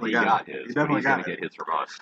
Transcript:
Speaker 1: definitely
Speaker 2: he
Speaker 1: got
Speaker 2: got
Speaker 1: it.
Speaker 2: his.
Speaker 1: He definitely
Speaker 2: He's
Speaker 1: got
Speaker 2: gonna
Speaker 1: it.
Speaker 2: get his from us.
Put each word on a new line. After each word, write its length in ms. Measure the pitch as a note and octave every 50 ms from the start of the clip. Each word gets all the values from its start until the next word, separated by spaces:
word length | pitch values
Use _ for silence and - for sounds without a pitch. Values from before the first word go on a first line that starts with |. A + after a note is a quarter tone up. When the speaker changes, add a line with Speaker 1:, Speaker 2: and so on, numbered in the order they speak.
Speaker 1:
definitely 100 | A#2 A2
Speaker 2:
he 40 | G#2+
Speaker 1:
got 100 | A#2 A2+
Speaker 2:
got 240 | G#2+ - - - -
Speaker 1:
it. 60 | C#2+
Speaker 2:
his. 120 | C2+ C2 A#2
Speaker 1:
He 60 | A#2+
definitely 220 | C#3+ D3+ D3 D3 D#3+
Speaker 2:
He's 40 | -
Speaker 1:
got 100 | C3+ - F#2 F#2+
Speaker 2:
gonna 100 | F#2 -
Speaker 1:
it. 80 | -
Speaker 2:
get 40 | F2+
his 100 | D#2+ -
from 100 | - - - E2
us. 220 | D2+ C2+ - - -